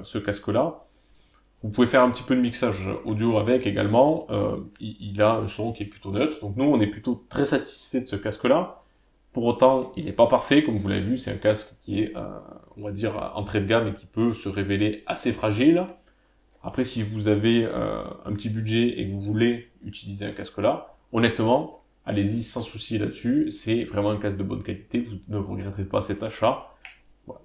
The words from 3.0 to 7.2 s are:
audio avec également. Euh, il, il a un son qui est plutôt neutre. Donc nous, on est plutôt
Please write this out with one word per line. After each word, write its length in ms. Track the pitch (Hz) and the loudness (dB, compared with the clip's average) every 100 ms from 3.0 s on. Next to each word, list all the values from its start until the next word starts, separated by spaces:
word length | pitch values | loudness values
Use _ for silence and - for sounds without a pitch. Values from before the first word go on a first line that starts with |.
| - | -4
audio 320 | 107 113 110 | 0 2 2
avec 280 | 104 127 101 | 4 2 2
également. 600 | 101 101 117 143 160 - | 0 2 4 4 2 -2
Euh, 300 | 107 104 104 - - | -2 -2 -4 -8 -12
il, 180 | 110 - | -12 -12
il 220 | 107 101 | -8 2
a 140 | 104 113 | 4 4
un 100 | 104 | -2
son 260 | - 113 | -4 -6
qui 120 | 113 | -6
est 20 | 104 | -10
plutôt 240 | - 98 | -10 -6
neutre. 300 | 101 151 - | 0 0 -2
Donc 160 | 104 101 | -8 0
nous, 80 | 143 | 4
on 120 | 131 | 4
est 80 | 104 | 2
plutôt 360 | 104 - 120 | 0 -4 -4